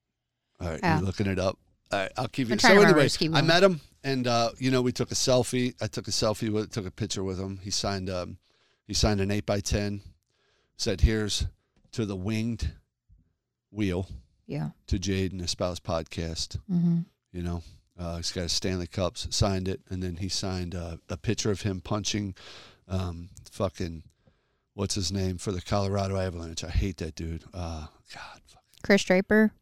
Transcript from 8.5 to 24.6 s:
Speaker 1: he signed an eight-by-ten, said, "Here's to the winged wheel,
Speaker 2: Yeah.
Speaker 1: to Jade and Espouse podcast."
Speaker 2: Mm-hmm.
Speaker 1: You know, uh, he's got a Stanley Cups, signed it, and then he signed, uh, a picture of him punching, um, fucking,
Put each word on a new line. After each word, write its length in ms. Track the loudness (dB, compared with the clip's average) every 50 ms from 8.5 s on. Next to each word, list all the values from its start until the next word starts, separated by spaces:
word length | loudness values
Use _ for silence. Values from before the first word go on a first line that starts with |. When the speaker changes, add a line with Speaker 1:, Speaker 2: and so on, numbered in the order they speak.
| _ _ _ _ _ _ _
Speaker 1:
he 60 | -4 0
signed 260 | 2 4 4 4 2
an 80 | 2 0
eight-by-ten, 680 | 0 -2 0 -2 -2 -2 0 0 -2 0 0 -2 -6 -8 -12 -18 -20 _ _ _ _ _ _ _ _ _ _ _ _
said, 240 | -6 -4 -4 2 4
"Here's 440 | 4 4 4 2 0 -2 -2 -2 -2 -4 -6 _ _ _ _ _ _ _
to 140 | -4 -4 -2
the 100 | -2 -4
winged 560 | -4 -2 -2 -2 -2 -2 -2 -4 -4 -4 -6 -6 -8 _ _ _ _ _ _ -20 _ _ _ _ _ _ _ _ _ _ _
wheel, 360 | -4 -2 0 0 0 -2 -4 -6 -12 -18 -18 _ _ _ _
Speaker 2:
Yeah. 240 | -8 -6 -6 -6 -6 -8 _ _
Speaker 1:
to 100 | -2 -2 -2
Jade 320 | 0 0 0 2 0 0
and 100 | -2 -4
Espouse 380 | -4 -4 -2 -2 -2 -2 -2 -6
podcast." 800 | -4 -2 -2 -2 -2 -4 -6 -6 -6 -4 -4 -6 -6 -6 -8 -10 -4 -2
Speaker 2:
Mm-hmm. 280 | 0 2 4 4 2 2 -2 -6 _ _ _ _ -10
Speaker 1:
You 100 | -6 -4
know, 200 | -4 -4 -6 -8 -12 -20 -20 _ _ _ -10
uh, 180 | -8 -8 -6
he's 140 | -6 -6 -6
got 140 | -4 -4 -4
a 40 | -2
Stanley 380 | -2 -2 -2 -2 -2 -2 -4
Cups, 400 | -4 -2 -2 -2 -2 -2 -6 -8 -6
signed 360 | 0 2 2 2 2 0 -2
it, 140 | -4 -4 -6 _ _
and 120 | -8 -6
then 160 | -6 -6 -6
he 120 | -6 -6 -4
signed, 440 | -4 -4 -4 -4 -4 -4 -4 -6 -6
uh, 240 | -8 -8 -8 -10 -12 -10 -10
a 80 | -10
picture 340 | -4 -2 -2 -2 0 0 -2
of 100 | -2 0
him 200 | -2 -4 -4 -4
punching, 540 | -4 -4 -4 -2 -2 -2 -2 -2 -2 -4 -6 -10 -16 -20 -20 -20 -20 -20 -20 _ _
um, 420 | -4 -4 -2 -2 -4 -6 -10 -12 -16 -18 -20 -20 -14
fucking, 520 | -4 -2 -2 -2 -2 -6 -8 -6 -8 -10 -14 -18 _ _ _ _ _ _ _ _ _ _